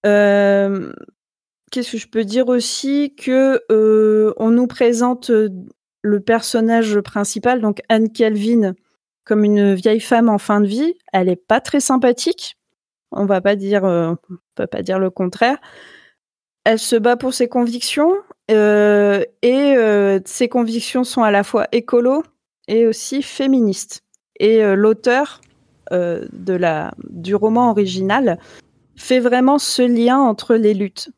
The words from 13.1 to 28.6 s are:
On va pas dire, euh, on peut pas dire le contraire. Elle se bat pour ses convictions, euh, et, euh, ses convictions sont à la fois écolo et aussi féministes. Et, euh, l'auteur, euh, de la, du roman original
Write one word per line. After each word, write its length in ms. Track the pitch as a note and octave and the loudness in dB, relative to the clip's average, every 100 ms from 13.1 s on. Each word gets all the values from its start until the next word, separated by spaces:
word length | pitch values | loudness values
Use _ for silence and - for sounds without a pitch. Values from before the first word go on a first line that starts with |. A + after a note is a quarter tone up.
On 140 | - G3 | -6 -2
va 160 | F#3+ | 0
pas 160 | G3 G3+ | 0 -2
dire, 260 | G3 G3+ | -2 0
euh, 300 | F#3 E3+ E3 E3+ _ | 0 0 -2 -6 _
on 60 | F3+ _ - | -20 _ -8
peut 120 | - | -6
pas 140 | - | -6
dire 180 | F#3 F#3+ | -4 -2
le 100 | F#3 | -2
contraire. 480 | F#3 F3+ - A#3 C#4+ - - - - _ _ _ _ _ _ | -2 -6 -2 -2 -2 -10 -20 -20 -20 _ _ _ _ _ _
Elle 160 | - A3 | -2 -2
se 160 | - A#3 | 0 0
bat 220 | A3+ A#3+ | 0 -2
pour 160 | C4 | -4
ses 160 | B3+ A#3+ | -4 -2
convictions, 640 | B3 A#3+ A#3+ - - D#4 G4 - - - | -2 -4 -4 -6 0 0 0 -6 -20 -2
euh, 720 | G#3+ G#3 G#3 G#3 G#3 G3+ G3+ E3 _ | 2 2 4 4 4 2 0 -4 _
et, 340 | A#3+ C4 C#4+ C4+ | 0 2 4 4
euh, 440 | A3 G#3 G3 G3 | 4 2 2 0
ses 240 | F#3+ - B3 | -4 -4 -2
convictions 560 | B3+ A3+ A3+ - B3+ | 0 -2 -4 -4 -4
sont 200 | B3 - | -2 0
à 80 | A3 | 2
la 120 | G3+ | 2
fois 240 | G3 A3+ - | 0 -2 0
écolo 500 | A#3+ A#3 A#3+ A#3+ C#4+ D#4+ _ _ _ - | -2 0 0 2 -2 -4 _ _ _ -4
et 160 | G#3+ A#3 | 0 0
aussi 380 | A3+ - C4+ | 0 -6 -8
féministes. 800 | C#4 - C4+ C4 A3 F#3 - - _ _ _ - | -8 -4 0 2 0 -2 -10 -16 _ _ _ -2
Et, 240 | G#3 A3 | 2 4
euh, 120 | G#3 G3 | 2 2
l'auteur, 680 | G#3+ A3 B3 B3+ C#4+ - _ _ _ _ - | 2 2 0 0 -2 -8 _ _ _ _ -6
euh, 360 | F3+ F3 E3+ - | -4 -2 -6 -10
de 200 | - F#3 | -12 -6
la, 400 | F3+ F3 D#3 - - - | -2 -2 -2 -6 -12 -18
du 240 | E3+ E3+ | -14 -4
roman 380 | G3+ G#3+ A3+ B3 | 0 2 2 2
original 680 | G#3+ G3 F#3 F#3+ A3+ B3 E3+ - - | 2 -2 -2 -2 0 0 -2 -8 -20